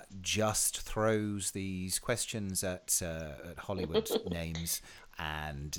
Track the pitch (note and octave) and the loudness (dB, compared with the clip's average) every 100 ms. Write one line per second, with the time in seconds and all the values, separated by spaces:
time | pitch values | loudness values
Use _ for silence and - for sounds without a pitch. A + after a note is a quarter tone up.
0 | - F#2+ F2+ G#2 G#2+ G#2 - - - - | -8 -8 -2 2 4 4 2 0 -2 2
1 | A2 A2 G#2+ G2+ F#2 G2+ F#2+ F#2 F#2 F2+ | 6 6 4 0 0 -2 -2 -2 0 -2
2 | - A2+ - A2+ G2 F#2+ F#2+ F2+ - - | 0 0 0 -2 0 0 0 -2 2 2
3 | F2 D#2+ D#2+ C2+ E2 E2+ - F#2+ E2+ E2 | 2 -2 -4 -8 -10 -10 -4 -2 2 2
4 | A3 A3 - E2+ E2 E2 E2 - - - | 2 0 0 -2 -2 -2 -2 -4 -6 -18
5 | - - D#2+ D2+ D2+ C#2+ D2 | -16 -6 -4 -4 -4 -4 -6